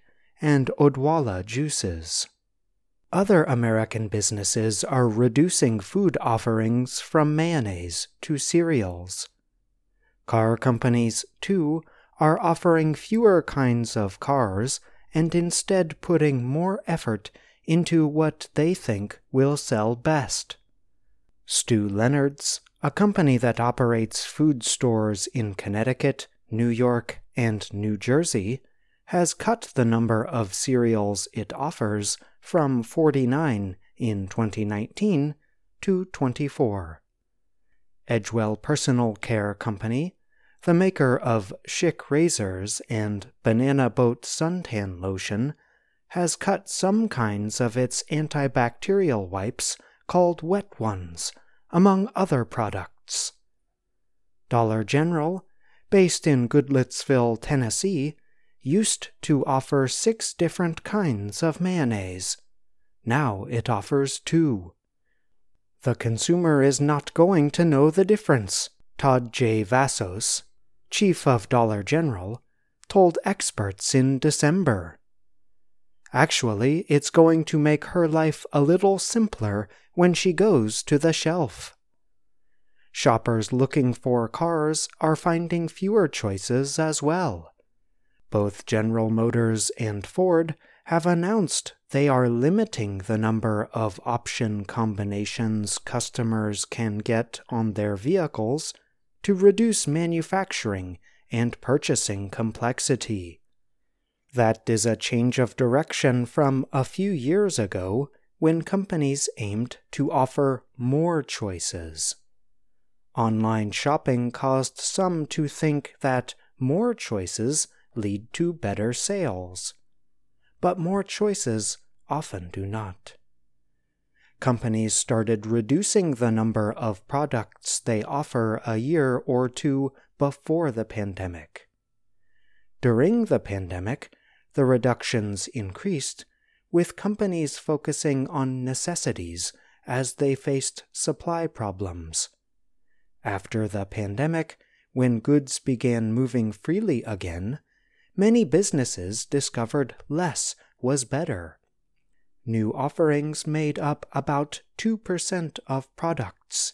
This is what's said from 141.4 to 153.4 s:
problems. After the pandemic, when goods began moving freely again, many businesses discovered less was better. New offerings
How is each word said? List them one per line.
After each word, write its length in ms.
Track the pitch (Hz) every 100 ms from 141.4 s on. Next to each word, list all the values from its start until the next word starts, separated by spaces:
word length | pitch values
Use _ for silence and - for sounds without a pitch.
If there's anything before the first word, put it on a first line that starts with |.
| 165
problems. 800 | - 107 92 95 85 82 82 - _ _ _ _ _ _ _ _ _
After 440 | 117 98 - 110 107
the 180 | 104 98
pandemic, 720 | - 101 101 151 165 156 - _ _ _
when 260 | 127 127 117
goods 400 | 113 147 135 -
began 540 | - 123 127 117 110
moving 380 | 117 131 120 110
freely 520 | 101 - 185 220 123
again, 560 | - 101 92 85 98 147 _ _ _ _ _ -
many 280 | 208 240
businesses 800 | 175 151 202 151 123 - 90 110 -
discovered 720 | 143 - - 113 147 127 - -
less 460 | 151 175 - - - _ _
was 240 | 123 139 120
better. 540 | 131 165 98 82 - _ _ _ _ _ _ _ _ 117
New 280 | 113 110
offerings 720 | - 139 - 160 147 151 151